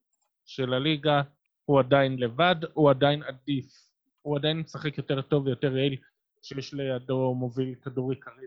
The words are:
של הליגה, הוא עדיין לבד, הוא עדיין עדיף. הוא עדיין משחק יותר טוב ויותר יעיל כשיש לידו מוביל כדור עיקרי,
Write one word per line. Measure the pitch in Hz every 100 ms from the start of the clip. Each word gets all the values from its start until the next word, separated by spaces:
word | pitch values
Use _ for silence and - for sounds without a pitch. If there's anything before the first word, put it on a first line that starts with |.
| _ _ _ _ -
של | - 127
הליגה, | 127 147 151 151 143 143 _ _ _ -
הוא | 139
עדיין | 127 139 135 131
לבד, | 120 120 175 175 165
הוא | - 147
עדיין | 131 143 147
עדיף. | 135 131 - 139 - _ _ _ _ _
הוא | 147 147
עדיין | 151 160
משחק | 160 131 151 143
יותר | - 135
טוב | 131 147 135
ויותר | 120 143 131
יעיל | 139 135 _ _ _ _
כשיש | - 139 131
לידו | 143 135 127 127 131 131
מוביל | 127 123 120 131 123
כדור | 139 123 127
עיקרי, | 127 - 131